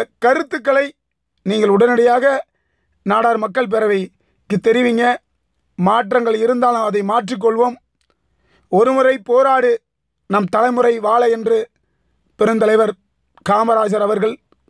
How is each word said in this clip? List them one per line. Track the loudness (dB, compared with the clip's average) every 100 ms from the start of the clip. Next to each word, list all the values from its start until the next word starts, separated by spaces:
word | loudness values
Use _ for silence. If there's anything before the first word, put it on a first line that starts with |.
| -2 _
கருத்துக்களை | 0 0 -2 -6 -2 -2 -2 -8 _ _ _ _ -6
நீங்கள் | -2 0
உடனடியாக | 2 2 2 2 2 0 -2 -6 _ _ _ _ _ -4
நாடார் | 0 0 0
மக்கள் | -2 -4 -2
பேரவைக்கு | -2 0 -2 -4 _ _ _ -6 -2
தெரிவிங்க. | 0 2 2 0 0 -2 _ _ _ _ _ -4
மாற்றங்கள் | 0 0 0 -2 0 0
இருந்தாலும் | 0 0 0 0 -2
அதை | -4
மாற்றிக்கொள்வோம். | -2 -2 -4 -2 -2 0 -2 -4 _ _ _ _ _ _ _ _ _
"ஒருமுறை | 0 2 2 0 0
போராடு, | 0 2 2 2 0 -2 _ _ _ _ -6
நம் | -4 -2
தலைமுறை | 0 0 2 0 0
வாழ" | 0 2 2
என்று | 0 -2 -2 -4 _ _ _ _ _ _ -2
பெருந்தலைவர் | -2 0 2 2 0 -4 _ _ _ _ -2
காமராஜர் | 0 2 0 0 0 -2
அவர்கள் | -2 -4 -6 _ _